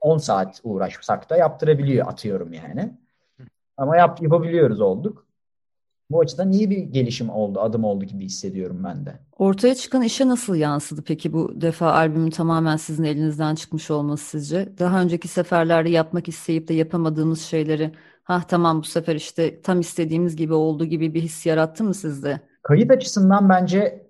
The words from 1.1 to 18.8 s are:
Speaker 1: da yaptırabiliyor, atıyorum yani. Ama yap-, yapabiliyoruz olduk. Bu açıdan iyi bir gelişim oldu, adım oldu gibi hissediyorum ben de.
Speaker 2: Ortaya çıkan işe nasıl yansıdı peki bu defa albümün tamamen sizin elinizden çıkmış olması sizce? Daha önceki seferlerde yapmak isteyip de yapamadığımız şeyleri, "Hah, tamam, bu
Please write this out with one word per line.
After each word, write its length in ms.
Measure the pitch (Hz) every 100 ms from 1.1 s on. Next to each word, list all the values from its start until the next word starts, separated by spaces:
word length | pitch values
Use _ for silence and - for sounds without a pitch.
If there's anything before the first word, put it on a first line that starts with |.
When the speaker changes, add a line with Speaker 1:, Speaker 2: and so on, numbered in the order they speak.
| 101 -
Speaker 1:
da 80 | 165
yaptırabiliyor, 680 | 160 - 156 143 139 123 95
atıyorum 460 | 95 110 95 82
yani. 400 | 82 76 107 226 - _ _ _ _ 127 _ _ -
Ama 200 | 135 165
yap-, 240 | 175 175
yapabiliyoruz 600 | 156 170 165 170 131 107
olduk. 460 | 98 98 196 - _ _ _ _ _ _ _ _ -
Bu 80 | 160
açıdan 320 | 156 - 190
iyi 180 | 196 214
bir 80 | 196
gelişim 520 | 156 131 117 - 113
oldu, 300 | 107 101 95
adım 240 | 110 113
oldu 220 | 107 98 95
gibi 200 | 98 95
hissediyorum 560 | - 98 95 90 90
ben 220 | 90 92 -
de. 80 | - _ -
Speaker 2:
Ortaya 380 | 196 196 247 254
çıkan 260 | - 262
işe 260 | 226 - 262
nasıl 280 | 247 208 170
yansıdı 460 | 151 147 - 151 151
peki 260 | 151 170
bu 280 | 160 - -
defa 320 | 165 160 165
albümün 360 | 156 160 156 160
tamamen 480 | 160 165 165 160 156
sizin 260 | - 151
elinizden 520 | 156 147 156 151 156 156
çıkmış 360 | - 156 -
olması 340 | 151 147 147 -
sizce? 440 | 156 143 170 196 -
Daha 220 | 180 190
önceki 260 | 180 170 175
seferlerde 640 | 185 170 170 165 165 165
yapmak 380 | 170 160 175 170
isteyip 400 | - - 160 160
de 60 |
yapamadığımız 680 | 160 160 175 160 156 156 160
şeyleri, 500 | - 160 156 151 156 160 - _
"Hah, 200 | - 180
tamam, 360 | 165 175 170
bu 40 | 160